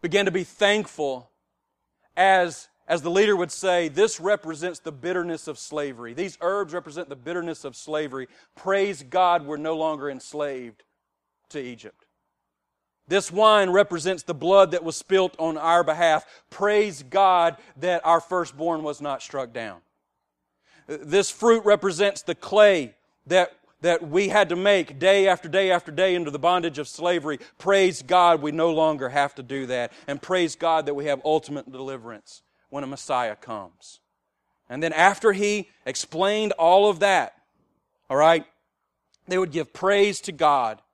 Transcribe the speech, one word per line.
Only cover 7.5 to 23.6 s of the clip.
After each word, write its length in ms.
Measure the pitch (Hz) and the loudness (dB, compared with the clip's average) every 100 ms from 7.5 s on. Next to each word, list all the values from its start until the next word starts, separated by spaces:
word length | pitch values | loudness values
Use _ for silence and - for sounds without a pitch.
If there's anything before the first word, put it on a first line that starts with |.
| 156 | -10
of 120 | 143 120 | -14 -16
slavery. 520 | - 151 151 131 123 _ _ | -8 -6 -6 -8 -14 _ _
Praise 480 | _ 190 196 196 165 | _ -2 0 0 -4
God, 420 | 135 185 180 175 | -4 0 2 2
we're 120 | 147 151 | -2 -8
no 200 | 156 160 | -6 -4
longer 320 | 160 151 143 | -4 -4 -10
enslaved 760 | 135 - 147 147 131 123 107 _ _ _ _ _ _ _ | -12 -14 -8 -8 -8 -14 -20 _ _ _ _ _ _ _
to 100 | 151 | -14
Egypt. 440 | 123 117 107 _ _ _ _ _ _ _ _ _ _ _ _ | -12 -14 -20 _ _ _ _ _ _ _ _ _ _ _ _
This 220 | 190 - | -2 -2
wine 400 | 175 220 214 190 | 2 4 4 4
represents 520 | 185 202 175 156 185 | 2 2 0 -4 -6
the 120 | - | -8
blood 360 | 156 160 196 190 | -6 4 6 6
that 140 | 175 | 2
was 120 | 165 156 | -6 -10
spilt 380 | - 190 185 - | -2 0 0 -2
on 200 | 165 156 | -6 -2
our 260 | 160 170 | 2 2
behalf. 400 | 170 156 170 156 - - _ | 2 2 2 2 -2 -20 _
Praise 520 | - 202 208 208 143 | -4 0 2 0 -4
God 540 | 131 190 196 180 170 - - - | -6 2 4 4 2 -2 -20 -8
that 280 | 170 170 | -4 -2
our 160 | 160 170 | 2 0
firstborn 640 | - 180 156 135 165 160 | 2 -4 -4 -6 -4 -4
was 180 | 156 147 | -6 -8
not 220 | 143 131 | -8 -8
struck 300 | - 143 127 | -8 -10 -10
down. 280 | 117 110 90 _ _ _ _ _ _ _ _ _ _ _ | -10 -12 -14 _ _ _ _ _ _ _ _ _ _ _
This 440 | 151 156 180 190 | -14 -2 0 0
fruit 340 | - 233 226 | 0 4 4
represents 580 | 208 202 190 165 202 196 | 4 2 2 0 -2 -2
the 140 | - 170 | -8 -8
clay 580 | - 202 208 185 123 _ _ _ - | -2 6 6 6 -2 _ _ _ 0
that, 260 | 180 175 _ | 0 0 _